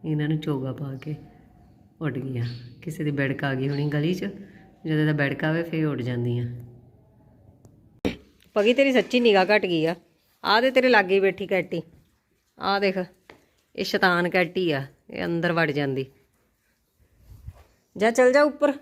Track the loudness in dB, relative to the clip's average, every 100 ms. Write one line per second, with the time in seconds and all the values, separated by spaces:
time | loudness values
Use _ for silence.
0 | -2 -2 0 -2 -2 -4 -6 -8 -10 -10
1 | -12 -12 -14 -20 -20 _ -20 _ _ _
2 | -6 -6 -8 -6 -6 -8 -18 -16 -14 -6
3 | -4 -2 -2 -2 -4 -2 -2 -2 -2 -2
4 | -2 -4 -6 -10 -18 -20 -20 _ -4 0
5 | 0 2 0 0 -2 -2 -2 -2 -2 -2
6 | -4 -4 -2 -2 -4 -10 -16 -20 -20 _
7 | _ _ _ _ -20 _ -20 _ _ _
8 | -8 -8 _ _ _ 0 2 4 4 4
9 | 2 2 6 6 4 2 2 0 0 -2
10 | _ _ _ _ 0 2 4 4 4 4
11 | 4 2 2 0 -2 -2 -2 -8 -10 _
12 | _ _ _ _ _ _ -4 0 0 -2
13 | -8 _ _ -20 _ _ _ -10 -4 2
14 | 2 2 2 2 0 0 -2 -2 -4 _
15 | _ -8 -4 -2 0 0 0 0 -2 -4
16 | -6 _ _ _ _ _ _ _ _ _
17 | _ _ _ -20 -20 -20 _ _ _ -2
18 | 0 4 6 6 2 2 -2 -2